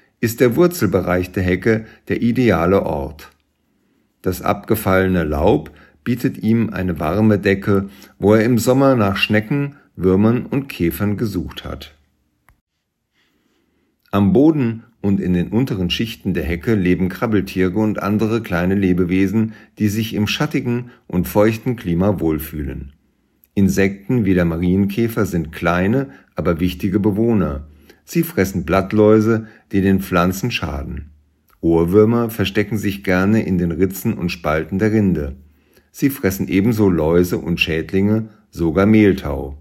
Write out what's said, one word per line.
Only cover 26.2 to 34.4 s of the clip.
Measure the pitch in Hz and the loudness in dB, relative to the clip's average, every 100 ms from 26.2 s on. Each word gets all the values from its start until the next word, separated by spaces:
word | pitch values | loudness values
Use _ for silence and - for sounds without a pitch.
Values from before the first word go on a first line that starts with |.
| _ - | _ -4
aber | 82 82 | -2 0
wichtige | 90 - 101 101 | -2 -2 -2 0
Bewohner. | 107 98 117 107 78 71 - - _ _ - | 0 0 0 0 -2 -4 -12 -20 _ _ -6
Sie | 170 | -4
fressen | 165 - 95 95 - | -2 -2 -2 -2 0
Blattläuse, | 95 98 107 107 110 107 110 110 - _ | 0 0 4 6 6 4 0 -4 -18 _
die | 98 | 0
den | 98 95 | 2 2
Pflanzen | - 90 90 90 - | 0 0 0 0 -4
schaden. | - 76 71 65 71 73 _ _ _ _ _ | -4 -6 -8 -8 -10 -14 _ _ _ _ _
Ohrwürmer | 82 82 85 101 107 117 117 | 0 2 4 4 4 2 -2
verstecken | 110 92 107 101 110 | -2 -2 -2 -2 -2
sich | 110 98 | -4 -4
gerne | 95 92 98 110 | 0 2 2 2
in | - 90 | 2 0
den | 85 | 0
Ritzen | 80 95 - 117 | 0 -2 -2 -4
und | - 87 | -4 -4
Spalten | - | -4